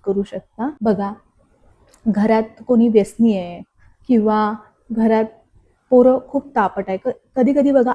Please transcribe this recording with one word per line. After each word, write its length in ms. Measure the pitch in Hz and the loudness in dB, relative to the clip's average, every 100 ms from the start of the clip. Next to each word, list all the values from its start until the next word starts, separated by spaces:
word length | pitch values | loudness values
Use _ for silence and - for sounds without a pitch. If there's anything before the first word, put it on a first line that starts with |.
करू 200 | - 196 | -4 -4
शकता. 460 | 202 190 - - 254 302 | -4 -10 -16 -10 -8 -4
बघा, 320 | 220 190 202 214 _ _ _ _ _ _ _ _ 220 | -4 -2 -4 -10 _ _ _ _ _ _ _ _ -4
घरात 360 | 202 220 220 220 - - | 0 2 0 -2 -8 -2
कोणी 200 | 240 233 | 2 4
व्यसनी 500 | 214 196 - 226 196 | 2 0 0 0 0
आहे 240 | 175 175 - _ _ _ - | -6 -14 -20 _ _ _ -2
किंवा 460 | 233 214 214 208 220 - _ - | 0 2 0 -2 -4 -14 _ -10
घरात 340 | 220 220 220 220 - _ _ _ _ - | -2 0 0 -2 -8 _ _ _ _ 0
पोरं 300 | 254 254 254 254 | 4 4 2 -4
खूप 280 | 277 277 240 | -8 -6 -4
तापट 280 | 190 - 196 | -4 -4 -8
आहे, 100 | 190 | -6
क-, 200 | 254 - _ 262 | -8 -10 _ -2
कधी 180 | 247 | 0
कधी 180 | 285 277 | 2 2
बघा, 200 | 269 240 | 2 0